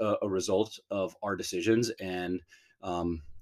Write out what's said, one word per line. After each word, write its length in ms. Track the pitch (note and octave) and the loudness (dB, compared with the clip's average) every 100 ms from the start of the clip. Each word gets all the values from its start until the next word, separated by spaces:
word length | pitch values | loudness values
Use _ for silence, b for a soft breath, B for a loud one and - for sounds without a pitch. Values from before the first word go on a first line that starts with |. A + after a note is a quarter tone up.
a, 160 | G#2+ G2+ | 0 2
a 60 | G#2 | 0
result 500 | F#2+ F#2 F#2+ G#2+ - - | 0 2 2 2 -2 -6
of 260 | G2+ F#2 - | -2 -2 -4
our 140 | G#2 F#2+ | -4 -2
decisions 540 | - F2+ G2+ A2+ A2+ - | -2 0 4 4 4 -2
and, 400 | F#2+ F2+ F2+ F2+ - b b _ | -6 -4 -2 -4 -6 b b _
um, 400 | F#2+ F2 F2 E2 - - | -4 -2 -2 -4 -8 -6